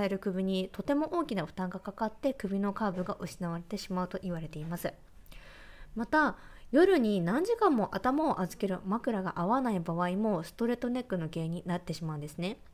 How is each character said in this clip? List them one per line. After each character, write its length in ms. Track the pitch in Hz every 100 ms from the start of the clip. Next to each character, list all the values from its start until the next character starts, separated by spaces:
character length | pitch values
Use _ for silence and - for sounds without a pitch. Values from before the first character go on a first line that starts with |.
え 80 | 202
る 100 | 196
首 240 | 202 185
に 280 | 190 190 185
と 100 | -
て 120 | -
も 180 | 285 302
大 140 | 349 311
き 80 |
な 100 | 196
負 80 | 151
担 160 | - 185
が 120 | 185
か 120 | -
か 140 | - 220
っ 100 | -
て、 160 | 277
首 260 | 269 190 196
の 140 | 202
カ 160 | 196 214
ー 40 |
ブ 120 | 180
が 140 | 180 -
失 260 | 165 - 175
わ 120 | 170
れ 40 |
て 140 | 170 202
し 160 | -
ま 120 | 185
う 40 | 180
と 100 | 190
言 100 | 190
わ 80 | 165
れ 80 | 156
て 100 | 151
い 60 |
ま 140 | 160 170
す。 160 | - - - - - - - - - - -
ま 120 | 220 233
た、 320 | 311 285 - - - -
夜 280 | 269 370 359
に 220 | 220 202
何 240 | 170 233
時 140 | 392 466
間 180 | 403 247
も 180 | 185
頭 360 | 190 254 285 311
を 100 | -
預 180 | 180 -
け 100 | 196
る 100 | 185 185
枕 360 | 220 262 214
が 160 | 185 -
合 100 | 175
わ 120 | 262
な 100 | 247
い 100 | 196
場 220 | 165 165
合 100 | 180
も、 320 | 185 220 180
ス 100 | -
ト 120 | - 233
レ 80 |
ー 20 | 240
ト 120 | 240
ネ 120 | 247
ッ 40 |
ク 140 | 247 185
の 100 | 160
原 140 | 165
因 60 | 160
に 120 | 170 -
な 100 | 180
っ 40 |
て 100 | -
し 140 | 156 160
ま 80 |
う 20 | 151
ん 40 |
で 60 | 151
す 100 | -
ね。 180 | 175 254 -